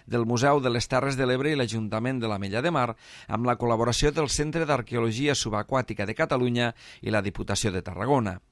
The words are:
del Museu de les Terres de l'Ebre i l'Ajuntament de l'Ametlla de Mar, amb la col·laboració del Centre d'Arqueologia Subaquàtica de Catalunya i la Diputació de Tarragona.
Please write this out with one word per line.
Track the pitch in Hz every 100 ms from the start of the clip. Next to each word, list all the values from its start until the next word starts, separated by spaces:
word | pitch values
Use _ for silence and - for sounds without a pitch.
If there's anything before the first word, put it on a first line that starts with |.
| -
del | 120 113
Museu | 120 143 147
de | 127
les | 117 -
Terres | 131 135 131
de | 127
l'Ebre | 127 147 147
i |
l'Ajuntament | 117 113 107 110 123 131
de | 113
l'Ametlla | 101 98 107
de | 160 151
Mar, | 120 110 - - -
amb | 110 123
la | 120
col·laboració | 120 113 117 117 147
del | 151 143
Centre | - 151 165 151
d'Arqueologia | 131 107 117 117 110 147 139
Subaquàtica | 117 104 - 131 117 107 101
de | 110
Catalunya | 160 131 123 120 120 - - -
i | 110
la | 107
Diputació | 98 - - 101 110
de | 90 90
Tarragona. | 90 117 139 104 90 -